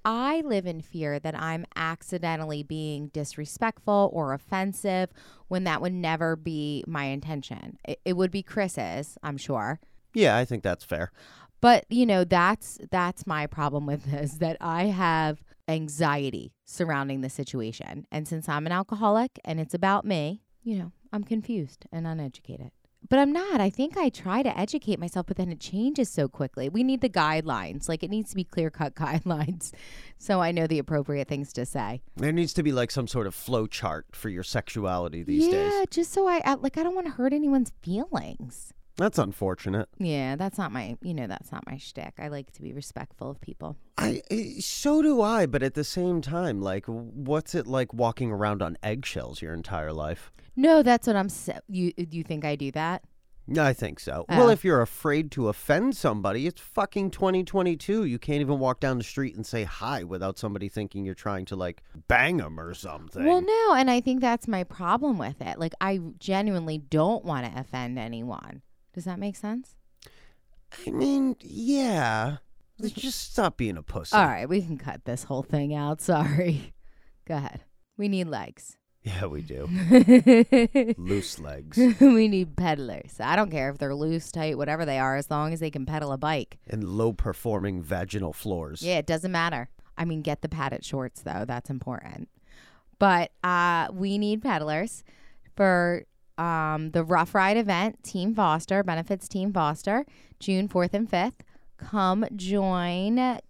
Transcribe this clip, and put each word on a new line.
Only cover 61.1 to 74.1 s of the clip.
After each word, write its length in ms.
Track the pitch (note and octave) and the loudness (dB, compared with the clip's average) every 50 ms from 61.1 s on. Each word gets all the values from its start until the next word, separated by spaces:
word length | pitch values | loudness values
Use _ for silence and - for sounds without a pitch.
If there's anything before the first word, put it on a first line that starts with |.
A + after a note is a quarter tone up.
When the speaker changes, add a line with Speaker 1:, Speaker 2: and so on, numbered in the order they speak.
| F#2 | -8
Speaker 2:
trying 300 | - - G#2+ G2+ F#2+ F#2 | -6 -6 -6 -6 -6 -6
to, 100 | - G2 | -6 -6
like, 260 | F#2+ F#2 F2 E2+ - - - - D#2 - - | -6 -4 -6 -6 -8 -16 -20 -20 -12 -2 2
bang 320 | B2+ A#2 B2 D#3 F3+ E3 | 2 4 4 2 0 -2
'em 200 | G2+ D#2 D#2 D#2+ | -4 -6 -8 -10
or 140 | E2 E2+ F2+ | -10 -10 -12
something. 520 | - - - D#2 D2+ - D#2+ - F#3+ C4 | -12 -12 -12 -12 -12 -14 -12 -6 0 2
Speaker 1:
Well, 160 | D4+ F4 F4+ | 4 4 4
no, 320 | F4+ G4 G#4+ A4+ A4+ G#4+ E4+ | 4 2 2 2 4 4 6
and 140 | B3+ C4 C4 | 6 6 4
I 100 | B3 B3 | 4 2
think 220 | A#3+ C4+ B3+ C4 | 2 0 0 0
that's 260 | B3 B3 A#3 A#3+ - - | 2 2 0 0 -2 -4
my 160 | A3 F#3 F3+ | -4 -4 -4
problem 540 | - - - F#3 E3+ G3 A#3+ C#4 D4 B3 F3+ | -6 -8 -6 -2 0 0 0 2 0 0 0
with 240 | B2 G#2 C#3+ - | -2 -6 -8 -8
it. 180 | B2+ F2+ E2 - | -8 -8 -6 -4
Like, 140 | E3 E3 - - | -6 -6 -4 -4
I 180 | - G3 G3 F#3+ E3+ E3 - E3+ | -2 -2 -2 -2 -4 -6 -12 -10
genuinely 580 | - - F#3+ F#3+ G3+ G#3+ G3 F3+ E3 D#3+ D#3 D#3 | -4 -2 0 0 2 0 0 -2 -2 -4 -6 -6
don't 480 | C#3+ C3+ - D3+ D#3 F#3 A#3 - - | -6 0 2 2 4 4 2 0 -2
wanna 260 | E3+ D#3 C3 B2 A#2 - | -4 -4 -4 -4 -6 -6
offend 420 | B2 B2+ - - B2+ B2 A#2+ B2 B2+ | -8 -10 -8 -8 -8 -6 -6 -6 -6
anyone. 640 | A2+ A#2 A#2 A#2 A#2 B2 A2 - - - - C#3 - - - _ _ _ - | -6 -6 -8 -8 -8 -8 -10 -10 -12 -14 -18 -18 -20 -20 -20 _ _ _ -14
Does 120 | F#3 E3 | -10 -8
that 140 | F#3 F3+ F#3 | -8 -6 -6
make 160 | G3+ G3+ F#3+ | -6 -6 -8
sense? 400 | - - G#3 A3 B3 C4 - - - _ _ _ _ - - - - - - _ _ _ _ - - - - - - - - | -6 -8 -6 -6 -6 -8 -12 -18 -20 _ _ _ _ -20 -20 -20 -20 -20 -20 _ _ _ _ -20 -20 -20 -20 -18 -14 -10 -6
Speaker 2:
I 40 | |
mean, 440 | - - - C#4 C#4 C#4 C4+ C4 B3 - | -2 0 2 2 2 2 2 0 0 -4
yeah. 960 | - - - - A3+ A#3+ C#4+ C#4 C4+ B3 G#3 D#3+ C3+ A#2 A2 A2 A2 B2+ D3 C#3+ - - - - - _ _ - | -8 -14 -10 -6 0 0 2 2 2 2 2 2 2 2 2 2 0 -2 -2 -6 -10 -16 -20 -20 -20 _ _ -6
Speaker 1:
We 120 | A3 G#3+ | -6 -6
can 100 | - - | -6 -4
Speaker 2:
Just 300 | - C4+ - - - - | -6 -6 -6 -6 -8 -6
stop 260 | - - G#3+ F3 - - | 0 2 2 2 2 0
being 200 | B2 G#2+ F#2 D#2+ | -2 -2 -2 -4
a 60 | D2+ | -8
pussy. 320 | - - A2 - - | -8 -8 -8 -6 2